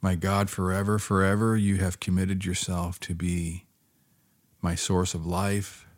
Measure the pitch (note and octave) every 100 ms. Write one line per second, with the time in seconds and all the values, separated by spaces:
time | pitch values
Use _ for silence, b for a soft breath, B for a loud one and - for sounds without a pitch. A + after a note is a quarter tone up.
0 | F#2+ F2+ F#2 G2 G2+ - F#2 F#2+ G2+ G#2+
1 | - G2 F#2+ G2+ A2+ A2 G2+ G2 F#2+ F2+
2 | - F2+ F#2+ G2 F#2 F2+ - F2+ F2 F2
3 | - E2+ F2+ F2 E2+ E2+ - _ b b
4 | b b b b b _ F2 E2+ - F#2
5 | F2+ E2+ D#2+ F2 G2 G2+ F#2+ - -